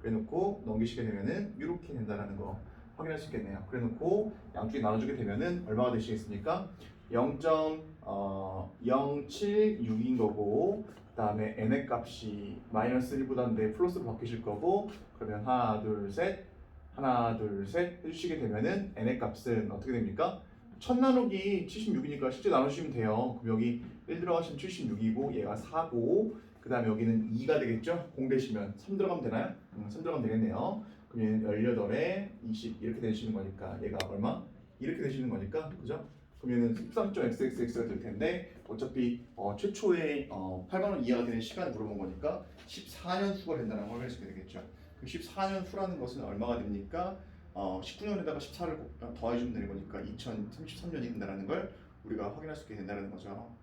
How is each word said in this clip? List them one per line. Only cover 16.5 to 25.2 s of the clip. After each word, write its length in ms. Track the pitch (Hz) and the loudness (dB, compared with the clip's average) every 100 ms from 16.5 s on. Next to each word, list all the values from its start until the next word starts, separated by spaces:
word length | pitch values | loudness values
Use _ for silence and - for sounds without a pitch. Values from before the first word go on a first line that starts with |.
| - - - - | -18 -20 -20 -16
하나, 420 | - 135 123 117 110 | -2 2 4 4 2
둘, 300 | 107 98 98 | 0 -2 0
셋 380 | 170 175 - | 2 2 -2
해주시게 340 | 156 160 175 147 | -8 -4 -2 0
되면은 540 | 113 104 160 202 202 - | 0 2 2 2 -2 0
N의 220 | 120 127 | 0 2
값은 520 | 113 - 123 113 101 | -2 -2 2 2 2
어떻게 220 | 98 127 | -2 -2
됩니까? 500 | 120 104 104 175 - - - - - | 0 0 2 0 0 -14 -20 -20 -12
천 220 | - 247 | 2 6
나누기 680 | 262 254 226 190 196 190 - | 8 8 6 2 2 2 0
칠십육이니까 640 | 220 214 139 143 143 131 | -4 0 0 0 0 -2
실제 200 | - 202 | 2 4
나누시면 420 | 143 143 139 156 | 6 4 2 -2
돼요. 460 | 120 110 107 123 110 | 0 2 2 2 -2
그럼 160 | 117 110 | 0 2
여기 260 | 120 120 - - - | 4 0 -6 -12 -6
일 140 | 165 | -4
들어가시면 380 | 180 165 - 143 | 2 2 2 -4
칠십육이고 720 | 185 180 127 101 110 113 | -6 -4 -2 2 2 2